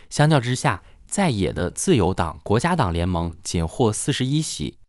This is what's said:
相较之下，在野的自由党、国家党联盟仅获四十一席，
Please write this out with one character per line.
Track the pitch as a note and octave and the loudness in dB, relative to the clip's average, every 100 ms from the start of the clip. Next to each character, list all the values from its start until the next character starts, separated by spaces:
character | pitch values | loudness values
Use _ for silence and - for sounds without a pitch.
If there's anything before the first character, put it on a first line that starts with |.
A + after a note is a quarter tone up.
| - | -8
相 | - D3 | 2 4
较 | D3+ | 4
之 | A#2 B2+ | 2 -2
下， | D3 G2 - - - | -2 -4 -8 -20 -10
在 | - F#3+ | -2 0
野 | G#2+ E2 | 2 0
的 | A1+ F2 | -2 -6
自 | - - | -4 2
由 | D3+ F2 | 4 4
党、 | F#2 E2+ - | 2 -4 -4
国 | - G#2 | 0 0
家 | E3+ | 2
党 | F3 G#2 | 0 0
联 | E2+ F2 | 0 0
盟 | F2 E2+ - | 0 -2 -6
仅 | - F2+ | -4 -2
获 | E2 - A#2+ | -2 2 0
四 | G#2 - | 0 -4
十 | C#3 C3 | -2 0
一 | D3+ | -2
席， | D#3 - C#2 - | -2 -6 -8 -10